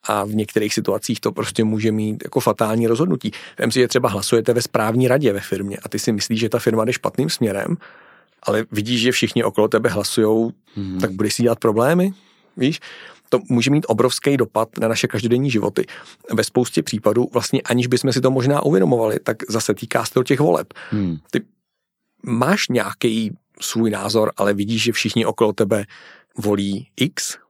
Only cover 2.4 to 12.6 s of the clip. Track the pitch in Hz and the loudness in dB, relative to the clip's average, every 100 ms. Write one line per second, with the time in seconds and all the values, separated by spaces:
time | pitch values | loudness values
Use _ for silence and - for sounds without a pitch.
2.4 | 117 104 110 113 117 117 180 147 110 - | 0 0 0 0 2 2 0 0 -4 -8
3.4 | - - 117 127 120 127 110 98 - 117 | -18 -4 -2 2 2 2 0 -2 2 2
4.4 | 113 120 - - 107 113 127 131 139 98 | 4 0 0 0 0 2 2 4 2 0
5.4 | - 95 101 101 - - - 104 - 110 | -4 -4 -4 -8 -8 -4 -2 -2 0 -2
6.4 | 113 120 - 110 110 120 - - 143 - | 0 0 0 0 0 -2 -4 -2 -2 0
7.4 | 113 98 - 87 - - - - _ _ | -2 -2 -4 -4 -8 -20 -20 -20 _ _
8.4 | - 107 113 107 107 120 120 127 113 - | -2 -2 -2 -4 -2 0 2 2 0 0
9.4 | 107 - 107 113 110 92 98 - 107 110 | 0 2 2 4 2 0 -2 2 4 4
10.4 | 113 - _ - 95 92 98 95 104 - | 0 -4 _ -10 -6 -2 -4 -2 -2 2
11.4 | 117 117 117 107 127 175 185 190 _ _ | 0 2 0 2 2 2 0 -2 _ _
12.4 | _ - | _ -2